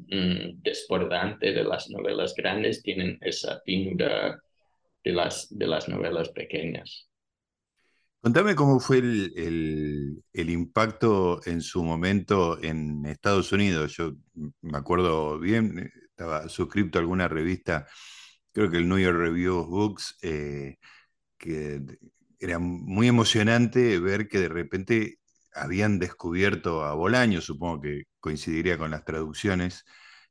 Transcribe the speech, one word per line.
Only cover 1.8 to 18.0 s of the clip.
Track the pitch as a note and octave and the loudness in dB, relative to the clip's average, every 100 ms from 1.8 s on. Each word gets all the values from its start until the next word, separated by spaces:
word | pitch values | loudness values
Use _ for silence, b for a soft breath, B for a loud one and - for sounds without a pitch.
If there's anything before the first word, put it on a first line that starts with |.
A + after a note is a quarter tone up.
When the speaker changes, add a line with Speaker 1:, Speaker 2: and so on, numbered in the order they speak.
| - | -6
Speaker 1:
novelas | G2+ G2 G#2 - - | -6 -4 -2 -4 -2
grandes, | F#2+ G2+ G#2+ G#2+ | -2 0 0 -2
tienen | G2+ F#2+ F2+ - | -4 -2 -2 -2
esa | - - - - - | -6 -4 -6 -6 -2
finura | F#2+ F#2+ - - G#1 - - _ _ _ _ _ _ | -2 0 0 0 0 -2 -4 _ _ _ _ _ _
de | - | -2
las, | F2 E2 - - G#2 | 0 0 -4 -8 -4
de | - | -2
las | D#2 - | -2 -2
novelas | F#2 E2+ E2+ - | -4 -2 -2 -4
pequeñas. | - - D#2 D#2+ - - - - _ _ _ _ _ _ _ _ _ _ _ | -8 -8 -6 -6 -8 -12 -18 -20 _ _ _ _ _ _ _ _ _ _ _
Speaker 2:
Contame | A#2 C#3 G#3 D3+ | 2 4 6 6
cómo | C#3+ C3 | 6 6
fue | - B2+ | 6 4
el, | B2 A2 F#2 F2+ | 4 0 -2 -4
el, | E2 E2 D#2 D#2 D2+ D2 C#2+ D2 - | -2 -2 0 -2 -2 -4 -6 -8 -10
el | - E2 | -4 -2
impacto | F2 F2 A2 A2 - A#2 G2+ F2+ E2 F2 | -2 0 0 0 2 4 4 2 0 -4
en | E2+ | -6
su | - F2+ | -4 -2
momento | E2 E2 F2+ G2+ - G2+ E2+ D#2+ | -2 0 2 2 2 2 2 0
en | D#2+ D#2+ D2+ D2 D2 | -4 -4 -4 -4 -6
Estados | D2+ G2+ G2 - | -4 2 2 2
Unidos. | G2+ G2+ D#2+ D2+ - | 2 2 2 -2 -4
Yo | E2 C#2+ _ D#2 | -6 -8 _ -12
m-, | D2 - | -12 -10
me | E2+ C#2+ | -8 -6
acuerdo | C#2+ F2 F2+ D#2+ D2+ D#2 | 0 2 4 2 -2 -2
bien, | F2 A2+ G#2+ E2+ | 0 2 2 -2
eh, | - - _ | -10 -14 _
estaba | - E2+ D2+ D#2 | -12 -6 -6 -4
suscripto | - A#2 G2+ F#2 F2+ | -6 -2 0 0 0
a | |
alguna | E2+ F#2 F2 | 0 0 0
revista, | D#2 E2+ F2+ - D#2 C#2+ B | 0 -2 -2 -2 -4 -4 B